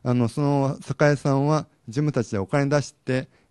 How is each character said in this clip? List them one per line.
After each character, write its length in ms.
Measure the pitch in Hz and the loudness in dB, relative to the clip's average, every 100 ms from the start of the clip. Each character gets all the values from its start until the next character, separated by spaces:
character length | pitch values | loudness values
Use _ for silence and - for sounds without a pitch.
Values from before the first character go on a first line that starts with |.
あ 100 | 127 | -2
の、 140 | 123 117 | 0 0
そ 140 | 151 | 0
の 360 | 143 143 135 - | 0 2 0 -4
酒 240 | - 135 147 | -8 0 2
屋 100 | 147 | 2
さ 160 | 147 | 0
ん 160 | 135 143 | 0 2
は 200 | 156 - _ - | 0 -2 _ -10
自 140 | 113 | -4
分 100 | 151 | -2
た 120 | 135 | -2
ち 80 | 110 | -2
で 80 | 104 | -2
お 80 | 95 | -2
金 200 | 147 139 | 0 2
出 140 | 147 | 0
し 120 | 139 - | -2 -10
て、 320 | - 127 151 _ - | -4 -4 -4 _ -10